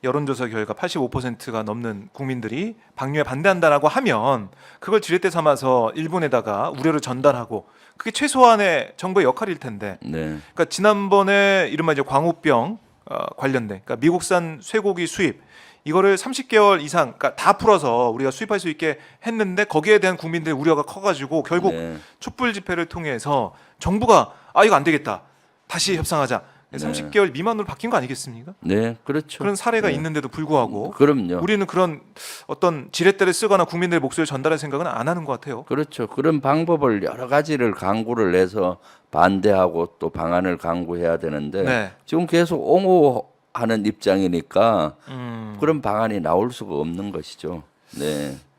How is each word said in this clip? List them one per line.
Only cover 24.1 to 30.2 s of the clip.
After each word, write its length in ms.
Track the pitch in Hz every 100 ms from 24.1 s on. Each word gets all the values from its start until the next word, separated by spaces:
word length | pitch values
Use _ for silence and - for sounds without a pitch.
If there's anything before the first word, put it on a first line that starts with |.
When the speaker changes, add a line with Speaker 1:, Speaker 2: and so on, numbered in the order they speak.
| 196 113 - -
Speaker 1:
"아, 100 | -
이거 120 | 214 165
안 80 |
되겠다, 380 | 151 151 135 98 _ _ _ _ _
다시 300 | 170 170 175
협상하자." 460 | 151 160 131 113 - _ _
Speaker 2:
네. 80 | 139
Speaker 1:
삼십 320 | 151 151 151
개월 220 | 208 190
미만으로 340 | 131 196 226 202
바뀐 240 | - 233
거 60 | 220
아니겠습니까? 580 | 127 131 - 113 135 196
Speaker 2:
네, 360 | 80 98 113 117
그렇죠. 360 | - 139 151 -
Speaker 1:
그런 160 | 202 196
사례가 320 | 240 226 208
Speaker 2:
네. 60 |
Speaker 1:
있는데도 340 | 143 160 151